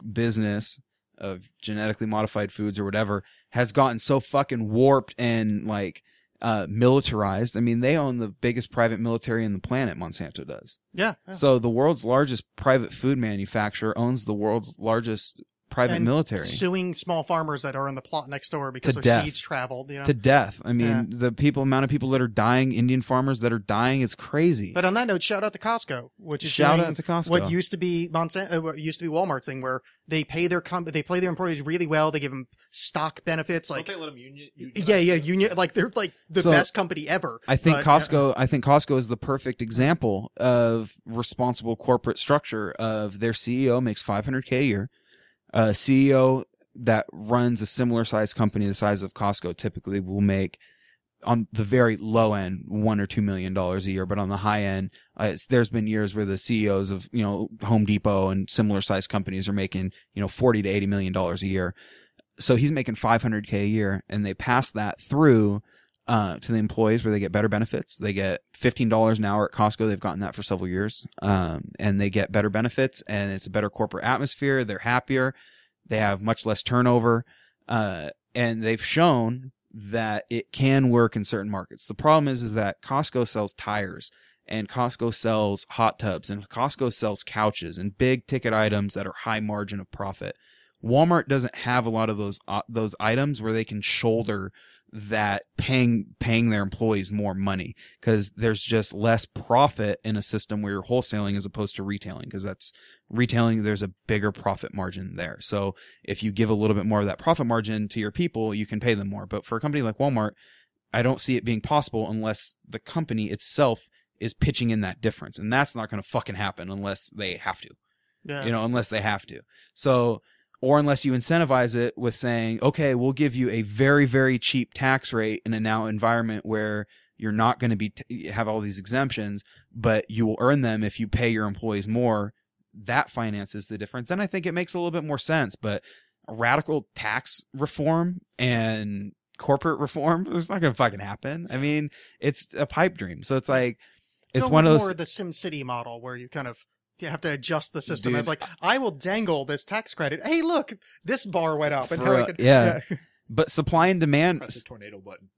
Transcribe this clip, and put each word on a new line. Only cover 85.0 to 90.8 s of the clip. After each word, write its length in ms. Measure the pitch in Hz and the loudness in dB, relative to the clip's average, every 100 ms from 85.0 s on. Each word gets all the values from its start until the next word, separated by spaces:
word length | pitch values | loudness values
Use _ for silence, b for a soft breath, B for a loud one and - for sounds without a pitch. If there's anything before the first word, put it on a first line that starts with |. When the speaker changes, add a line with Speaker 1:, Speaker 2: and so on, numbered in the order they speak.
| 117 | -4
Speaker 1:
sells 540 | 110 117 110 104 98 - | -2 0 2 2 0 -4
hot 280 | - 110 - | 0 0 0
tubs, 320 | 107 87 - | -4 -4 -6
and 180 | 101 98 | -10 -8
Costco 420 | 117 139 - 123 | -4 -4 -2 -4
sells 300 | - 110 98 | -2 -4 -4
couches 560 | - 107 107 - 82 - | -6 0 0 0 -8 -8
and 180 | 98 - | -6 0
big 300 | 127 131 - | 2 0 -2
ticket 260 | 135 117 | -2 0
items 440 | 110 107 104 101 98 | 2 2 2 -2 -4
that 100 | 98 | -8
are 80 | - | -8
high 260 | 117 107 | -4 -4
margin 380 | 107 104 101 101 | -2 -4 -6 -8
of 120 | 95 | -10
profit. 440 | - 98 98 95 - b b b b | -8 -8 -8 -10 -12 b b b b